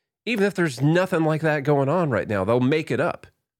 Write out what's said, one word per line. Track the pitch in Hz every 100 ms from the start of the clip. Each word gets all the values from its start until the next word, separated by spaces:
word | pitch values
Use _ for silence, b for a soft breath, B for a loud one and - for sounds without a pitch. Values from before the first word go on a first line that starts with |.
| _ _ -
even | 233 196
if |
there's | 185 170 123
nothing | 143 170 185 170
like | 156 156
that | 156 151
going | 139 147 135
on | 175 160
right | 107 98
now. | 104 95
They'll | 123
make | 127 156 -
it | 117
up. | 160 - - _ _